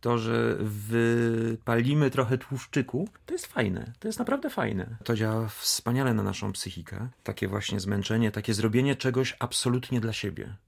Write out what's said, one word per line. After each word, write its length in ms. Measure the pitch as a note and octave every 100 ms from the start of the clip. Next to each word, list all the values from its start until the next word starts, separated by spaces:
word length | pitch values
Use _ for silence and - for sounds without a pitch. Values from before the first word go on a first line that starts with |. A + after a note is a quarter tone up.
to, 180 | A#2 A#2+
że 380 | A2+ A#2 A#2 F#2
wypalimy 1500 | G#2+ G#2 G#2 A#2 A#2 A#2 A#2 A2+ A2+ A2+ - A#2 B2 D3+ C#3
trochę 280 | C3+ A#2+ B2+
tłuszczyku, 720 | - C3+ - D3 B2+ C3 G3 - -
to 80 |
jest 120 | F4+ -
fajne. 460 | - G#3 F3+ - -
To 100 | A3
jest 100 | A3
naprawdę 320 | A#3 C#4 D4
fajne. 460 | - A#2 G2 A2+ A#2
To 120 | - A2
działa 320 | A2 A2 A2
wspaniale 680 | - - - - B2+ C3
na 80 | A2
naszą 300 | G2 G2 G2
psychikę. 560 | G2 - F2+ - G2 B2 -
Takie 260 | - G2+ G2
właśnie 320 | G2+ - G2+
zmęczenie, 500 | F#2+ G2 F#2+ A2+ A2+
takie 240 | G#2+ A2
zrobienie 420 | G#2+ A2 A#2+ C#3 C3+
czegoś 400 | C3 B2+ C3 -
absolutnie 600 | B2 - B2+ B2 - B2
dla 120 | A2
siebie. 440 | G#2+ G#2 E2 G1+ G2+